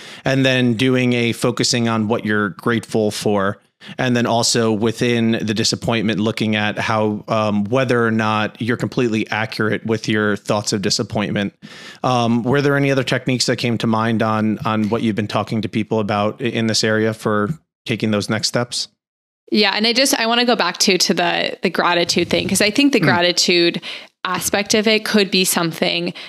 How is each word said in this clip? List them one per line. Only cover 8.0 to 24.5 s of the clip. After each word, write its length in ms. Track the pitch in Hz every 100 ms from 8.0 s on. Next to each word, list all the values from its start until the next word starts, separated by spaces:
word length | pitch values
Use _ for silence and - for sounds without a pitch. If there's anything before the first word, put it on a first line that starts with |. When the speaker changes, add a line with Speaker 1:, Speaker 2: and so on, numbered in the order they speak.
| 113
Speaker 1:
or 60 |
not 500 | 110 107 107 104 -
you're 160 | 117 120
completely 500 | 110 - 120 110 -
accurate 520 | 107 110 - 107 101
with 240 | 110 110 -
your 280 | 107 104 101
thoughts 380 | - 104 -
of 100 | 107
disappointment. 720 | 101 - 110 113 87 107 98 - - - - -
Um, 400 | 127 123 117 117
were 180 | 120 143
there 160 | 143 139
any 140 | 139
other 120 | 135
techniques 440 | 120 127 - 123 -
that 80 | 120
came 240 | 120 113
to 80 | 117
mind 340 | 113 113 110
on, 380 | 110 107 107 101 110
on 240 | 110 104
what 120 | 113
you've 140 | 113 104
been 100 | 104
talking 360 | 110 101 113
to 40 | 101
people 320 | 113 104 110
about 400 | 104 104 104 -
i-, 20 | 117
in 220 | 117 113
this 160 | 107
area 280 | 110 110 110
for 380 | 110 110 104 104 - _ _ -
taking 240 | 107 110
those 180 | 104 98
next 200 | 110 -
steps? 380 | 123 120 - - _ _ _ _ _ _
Speaker 2:
Yeah. 220 | 214 202 202
And 100 | 226
I 60 |
just, 200 | 233 269
I 120 | 254 226
wanna 200 | 233 247
go 100 | 208
back 220 | 175 -
to, 180 | - 180
to 160 | -
the, 440 | 175 175 170 165 -
the 80 | 190
gratitude 600 | - 170 170 170 - 175
thing, 180 | - -
'cause 140 | 185
I 80 | 208
think 220 | 208 285
the 60 | 233
Speaker 1:
Mm. 20 |
Speaker 2:
gratitude 760 | 175 175 175 175 - 175 170 175 - - - _
aspect 500 | 185 180 -